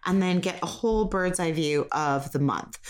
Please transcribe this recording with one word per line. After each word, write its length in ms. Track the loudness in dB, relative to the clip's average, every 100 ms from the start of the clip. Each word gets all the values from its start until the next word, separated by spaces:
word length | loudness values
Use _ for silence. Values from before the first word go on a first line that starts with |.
and 160 | 0 2
then 200 | 4 2
get 220 | 0 -4
a 40 | -6
whole 400 | -2 0 2 2
bird's 340 | 0 0 0
eye 120 | 0
view 360 | 0 2 2 0
of 400 | 0 0 0 -2
the 80 | 0
month. 380 | 0 0 -6 -14